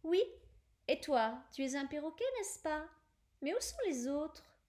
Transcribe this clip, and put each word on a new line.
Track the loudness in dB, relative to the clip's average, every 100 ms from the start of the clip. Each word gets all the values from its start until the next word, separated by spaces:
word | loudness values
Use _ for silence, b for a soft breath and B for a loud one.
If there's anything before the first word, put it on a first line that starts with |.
| 6
« |
Oui. | 4 4 -2 -20 -20 _ _ -2
Et | 0
toi, | 4 4 4 0 -10
tu | -4
es | -2 0
un | -2
perroquet, | -4 -6 -2 -2 -2
n'est-ce | -4 -4
pas ? | -4 -4 -4 -16 _ _ _ _
Mais | -2
où | -2
sont | -4 -2 0
les | 0 0
autres ? » | -2 -4 -10 -20 _